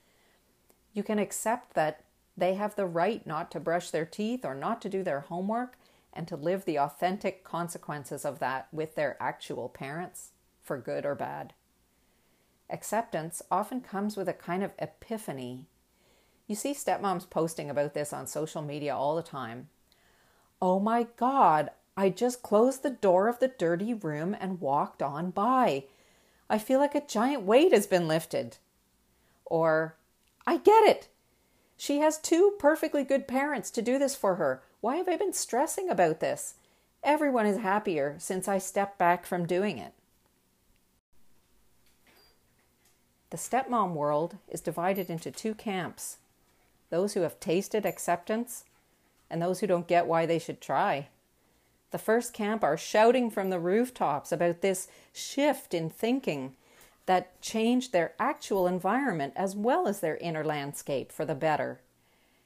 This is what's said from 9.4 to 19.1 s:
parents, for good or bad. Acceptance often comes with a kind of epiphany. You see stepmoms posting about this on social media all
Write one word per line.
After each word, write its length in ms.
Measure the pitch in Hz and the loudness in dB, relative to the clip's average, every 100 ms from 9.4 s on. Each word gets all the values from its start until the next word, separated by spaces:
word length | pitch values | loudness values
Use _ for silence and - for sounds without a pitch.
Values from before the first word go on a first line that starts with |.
| - 131 123 | -10 -8 -8
parents, 600 | - 135 160 180 - - _ _ _ | -10 -10 -10 -10 -14 -20 _ _ _
for 160 | - 143 | -10 -8
good 280 | 117 143 139 | -6 -4 -4
or 100 | 135 | -4
bad. 380 | 127 147 143 - _ _ _ _ _ _ _ _ _ _ - | -6 -8 -12 -16 _ _ _ _ _ _ _ _ _ _ -12
Acceptance 720 | 170 - 214 226 170 156 - - | -12 -4 -4 -2 -6 -6 -10 -4
often 300 | 180 208 254 | -2 -2 -8
comes 340 | - 196 208 208 | -6 -6 -4 -4
with 140 | 180 | -6
a 40 | |
kind 300 | - - 180 | -6 -6 -4
of 80 | 196 - | -4 -6
epiphany. 840 | 156 - - 220 202 139 123 127 147 _ _ _ _ _ _ _ - | -10 -10 -10 -10 -8 -10 -10 -12 -16 _ _ _ _ _ _ _ -10
You 80 | 208 | -6
see 160 | 277 | -6
stepmoms 580 | 285 - 180 196 180 - | -4 -2 -2 0 -4 -4
posting 400 | 175 165 165 147 | -2 -2 -4 -6
about 240 | 143 147 | -2 -2
this 200 | 147 147 | -2 -6
on 120 | 139 131 | -8 -10
social 360 | 151 156 170 | -8 -8 -6
media 340 | 147 147 147 120 | -8 -6 -4 -2
all 200 | 139 | -2